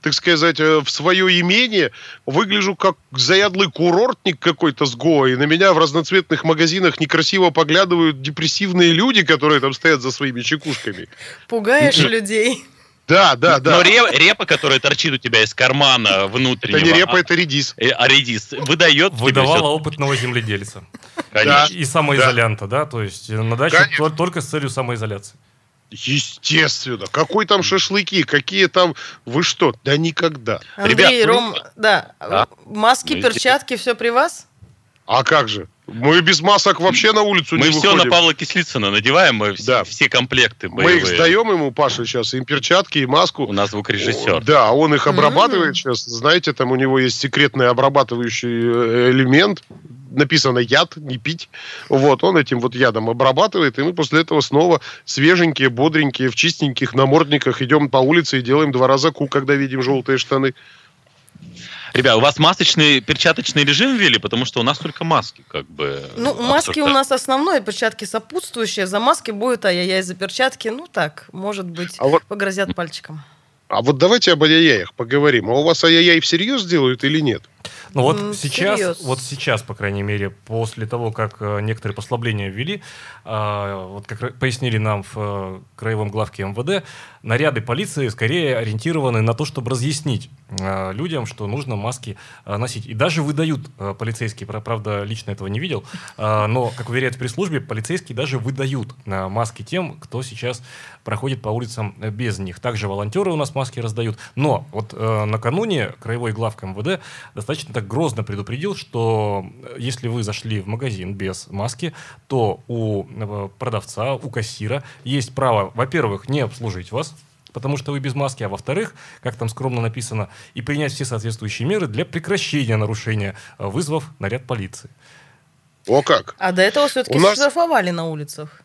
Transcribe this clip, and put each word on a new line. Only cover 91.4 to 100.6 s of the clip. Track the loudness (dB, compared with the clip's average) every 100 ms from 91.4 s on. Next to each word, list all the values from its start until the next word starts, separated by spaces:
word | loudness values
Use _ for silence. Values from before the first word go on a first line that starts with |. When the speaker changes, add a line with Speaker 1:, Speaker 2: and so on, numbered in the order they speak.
| -8
Speaker 4:
нужно | -8 -6 -6
маски, | -6 -8 -12 -16 -18 -20 -10
э, | -6
носить. | -6 -8 -10
И |
даже | -2 0 0
выдают, | -2 -2 -2 -4 -8 _
э, | -10 -8
полицейские, | -8 -6 -8 -8 -12
пра-, | -12
правда, | -6 -6 -4 -6
лично | -6 -10 -10
этого | -10 -8
не | -8
видел, | -6 -8 -10 -18 -18 -6
э, | -2 0 0
но, | 0 -2 -6
как | -6
уверяют | -2 -2 -4
в |
пресс-службе, | -8 -4 -4 -4
полицейские | -6 -8 -6 -8 -8 -8
даже | -6 -4
выдают, | -6 -6 -6 -6 -8 -12 -8
э, | -6 -4
маски | -4 -4 -6
тем, | -8 -6 -6 -12
кто | -12 -10
сейчас | -10 -8 -8 -8